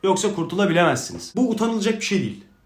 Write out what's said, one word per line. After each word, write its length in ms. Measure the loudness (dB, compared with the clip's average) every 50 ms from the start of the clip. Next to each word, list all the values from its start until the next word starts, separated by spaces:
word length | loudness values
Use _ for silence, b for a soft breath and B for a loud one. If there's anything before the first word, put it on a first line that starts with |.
Yoksa 320 | 4 2 2 2 2 -2 -2
kurtulabilemezsiniz. 960 | -2 -4 -4 0 0 2 2 4 4 4 4 2 0 -4 -8 -10 -12 -14 -6 0
Bu 140 | 0 0 2
utanılacak 500 | 2 0 0 0 0 0 0 0 -2 -2
bir 40 | -2
şey 160 | -2 -2 0
değil. 240 | -2 -2 -6 -10 -18 _ _ _ _